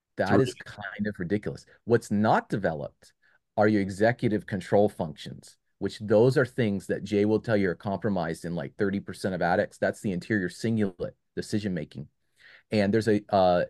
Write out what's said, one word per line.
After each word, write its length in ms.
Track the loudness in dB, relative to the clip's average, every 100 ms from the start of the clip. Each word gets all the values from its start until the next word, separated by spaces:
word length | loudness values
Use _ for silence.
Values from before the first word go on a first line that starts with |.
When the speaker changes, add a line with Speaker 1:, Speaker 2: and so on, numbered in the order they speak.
| _ -6
Speaker 1:
That 120 | 0
Speaker 2:
Three. 160 | 2
Speaker 1:
is 100 | 2
kind 520 | -2 -16 -16 -14 -6 -6
of 80 | -4
ridiculous. 480 | -4 -4 -4 -10 -14 _
What's 260 | 0 0 2
not 380 | 0 2 2 0
developed 640 | -2 -2 -2 -8 _ _ _ _ _ _ 2
are 100 | 4
your 140 | 4
executive 680 | 0 2 2 2 0 -2 -4
control 420 | -8 0 2 2
functions, 680 | 0 -8 -8 -14 -16 -18 _ _ -10
which 200 | -10 -6
those 380 | 2 4 6 4
are 100 | 0
things 400 | 0 0 0 -4
that 160 | -6
Jay 220 | -2 0
will 160 | 2 2
tell 160 | 2 0
you 140 | 0
are 40 |
compromised 680 | -2 -4 -4 -2 -2 -2 -6
in, 100 | -6
like, 200 | -6 -6 -4
thirty 240 | -2 -2
percent 340 | -6 -8 -6
of 80 | -2
addicts. 360 | 0 0 0 -2
That's 220 | -4 -2
the 120 | -4
anterior 360 | -4 -2 -2 -2
cingulate 640 | -4 -4 -2 -2 -4 -10 -12 _
decision-making. 720 | -12 -6 -4 -4 -6 -8 -12 -16 _ _ _ -20 -20 -4
And 220 | 0 2
there's 160 | 2 2
a, 140 | 0 2
uh, 340 | 4 4 4 0